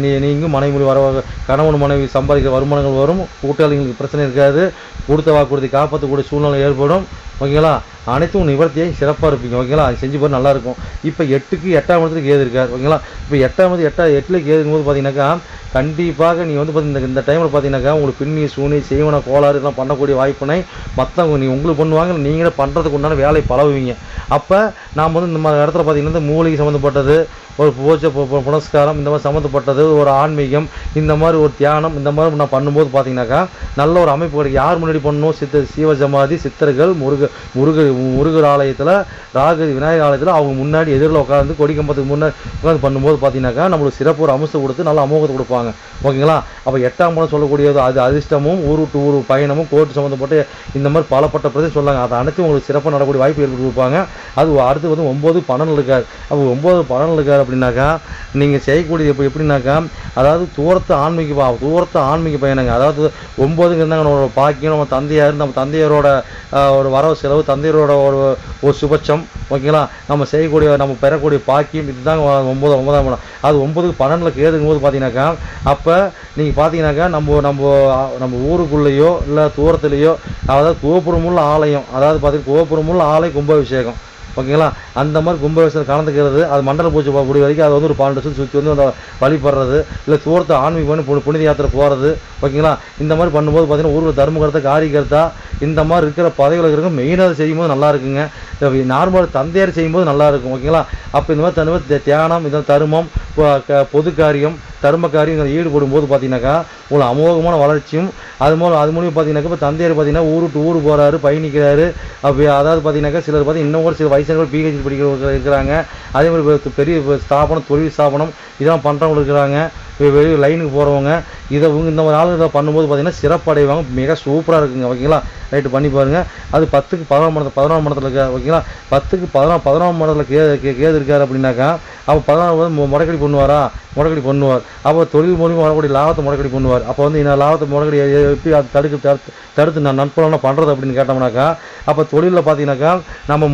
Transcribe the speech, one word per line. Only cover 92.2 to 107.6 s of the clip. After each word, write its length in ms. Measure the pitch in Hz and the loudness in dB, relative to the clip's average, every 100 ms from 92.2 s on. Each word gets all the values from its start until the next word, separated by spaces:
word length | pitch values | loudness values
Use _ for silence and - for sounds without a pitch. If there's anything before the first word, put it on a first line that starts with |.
| - - | -8 -6
ஓகேங்களா. 280 | 147 139 156 135 - - | -4 0 0 0 -6 -6
இந்த 80 | 151 160 | -2 0
மாதிரி 160 | 175 151 | 0 0
பண்ணும்போது 320 | 151 156 156 | 2 2 2
பாத்தீங்கன்னா 260 | 147 160 147 | 2 0 0
ஊர்ல 180 | 160 139 | 0 2
தர்மகர்த்தா, 420 | 143 160 151 151 135 | 2 2 0 0 0
காரியகர்த்தா, 540 | 147 160 147 127 147 165 - - - 147 | 0 2 0 2 2 0 -2 -12 -6 -2
இந்த 140 | 156 156 | 0 2
மாதிரி 180 | 170 151 | 2 0
இருக்கிற 220 | 147 170 170 | 0 0 2
பதவிகள் 280 | 139 170 165 | 2 2 2
இருக்கிறவங்க 320 | 147 180 147 | 2 0 -2
மெயினா 260 | 135 180 185 | 0 2 2
அதை 80 | 147 | 0
செய்யும்போது 300 | 156 156 170 | -2 0 -2
நல்லா 160 | 135 147 | 0 2
இருக்குங்க. 280 | 143 131 139 147 - - - 143 131 127 | 0 -2 -4 -6 -8 -14 -2 0 0 0
நார்மல் 400 | 131 185 185 170 135 | 0 2 2 0 -2
தந்தையார் 400 | 147 180 190 156 | -2 0 0 0
செய்யும்போது 340 | 160 170 170 | -2 0 0
நல்லா 160 | 143 151 | 2 2
இருக்கும், 220 | 143 127 131 | 2 -2 -6
ஓகேங்களா. 260 | 139 160 135 - - 143 | 0 0 -2 -8 -4 -2
அப்ப 140 | - | 0
இந்த 80 | 151 | 0
மாதிரி 140 | 170 175 | 0 0
தன்மை 180 | 156 170 135 | 0 -2 -2
தி-, 100 | 143 143 | -2 0
தியானம், 380 | 147 160 170 151 | 0 2 0 -2
இதெல்லாம் 220 | 147 143 | -4 2
தருமம், 360 | 143 151 160 170 - - - | 2 2 0 -2 -6 -6 0
ப-, 240 | 151 139 127 | 2 2 2
க-, 160 | 143 135 | 0 2
பொது 180 | 143 160 151 | 0 0 2
காரியம், 360 | 151 143 151 165 - - | 2 2 -2 -4 -14 -2
தர்ம 240 | 143 165 170 | 0 2 0
காரியம் 240 | 151 151 156 | 0 0 0
இதுல 160 | 143 151 | -2 -2
ஈடுபடும் 380 | 165 143 139 | 0 0 2
போது 120 | 147 143 | 0 2
பாத்தீங்கன்னாக்கா, 420 | 139 131 127 127 160 160 - - | 0 0 -2 0 -2 -4 -12 -2
உங்களுக்கு 240 | 143 123 | 0 2
அமோகமான 440 | 135 160 170 165 165 | 2 2 2 2 2